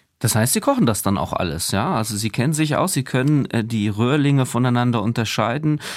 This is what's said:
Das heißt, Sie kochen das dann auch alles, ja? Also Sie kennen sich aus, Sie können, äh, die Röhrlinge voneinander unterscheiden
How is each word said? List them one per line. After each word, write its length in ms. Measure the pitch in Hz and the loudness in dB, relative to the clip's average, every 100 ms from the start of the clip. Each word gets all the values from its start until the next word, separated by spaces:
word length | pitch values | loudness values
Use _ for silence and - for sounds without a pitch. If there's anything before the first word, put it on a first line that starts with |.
| _ _ | _ _
Das 140 | 113 113 | 0 2
heißt, 160 | 120 | 2
Sie 80 | 220 | 0
kochen 260 | 277 269 151 | 0 2 2
das 160 | 104 | 2
dann 160 | 98 95 | 0 0
auch 140 | 76 | -2
alles, 400 | - 90 78 - | -2 -2 -4 -2
ja? 240 | 98 143 147 | -2 0 -2
Also 220 | 110 104 | -2 -4
Sie 120 | 110 | -4
kennen 220 | - 131 | -2 0
sich 240 | 151 156 143 | 0 0 0
aus, 160 | 170 | 0
Sie 120 | 151 | -2
können, 420 | 135 127 139 147 120 | -2 0 2 2 2
äh, 120 | 113 | -2
die 240 | 113 113 104 | -2 -2 -2
Röhrlinge 580 | 101 120 147 143 139 123 | 0 2 2 2 2 2
voneinander 560 | 117 127 120 123 117 | 0 2 2 2 0
unterscheiden 800 | 101 117 110 - 110 135 156 151 - | 0 -2 -2 0 0 0 -2 -2 -4